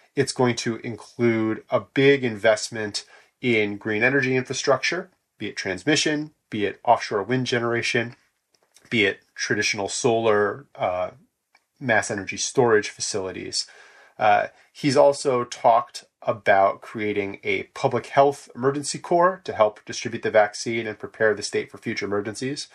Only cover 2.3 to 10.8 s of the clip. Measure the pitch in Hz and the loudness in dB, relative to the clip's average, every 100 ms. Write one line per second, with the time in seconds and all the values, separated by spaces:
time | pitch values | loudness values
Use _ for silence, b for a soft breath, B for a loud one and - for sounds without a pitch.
2.3 | 104 110 107 - 117 104 - - b b | 0 2 2 -2 -6 -8 -8 -14 b b
3.3 | - 127 110 104 101 110 104 123 139 127 | -6 0 0 0 -4 -4 0 2 2 0
4.3 | 131 127 131 143 131 - 170 - _ _ | -2 -2 -4 0 0 0 -4 -10 _ _
5.3 | - 101 - 98 92 147 156 156 151 151 | -12 -10 -8 -6 -4 0 2 2 -2 -6
6.3 | _ - 110 98 - 120 113 - 107 98 | _ -10 -4 -4 -2 2 2 2 -4 -2
7.3 | 131 123 120 117 117 - 120 120 - _ | -2 0 -2 0 -2 -2 -2 -4 -10 _
8.3 | _ _ _ _ _ - 117 98 - _ | _ _ _ _ _ -4 0 0 0 _
9.3 | - - 104 - 107 98 - 127 113 113 | -10 -4 -2 -2 -2 -4 -2 0 2 2
10.3 | 104 104 127 - - | 2 0 -4 -14 -6